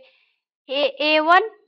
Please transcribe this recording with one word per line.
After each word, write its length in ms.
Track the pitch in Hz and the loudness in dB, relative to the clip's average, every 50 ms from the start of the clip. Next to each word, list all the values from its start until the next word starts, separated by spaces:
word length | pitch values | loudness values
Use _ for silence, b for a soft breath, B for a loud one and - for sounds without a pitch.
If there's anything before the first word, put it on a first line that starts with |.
| 262 b b b b b b b b _ _ _ _ - | -8 b b b b b b b b _ _ _ _ -10
A, 140 | 262 285 294 | -6 -4 -4
A 360 | 262 - - 302 302 311 311 | -4 -4 -4 -2 0 0 0
one 280 | 311 320 349 381 440 440 - _ _ | 2 2 2 2 2 0 -8 _ _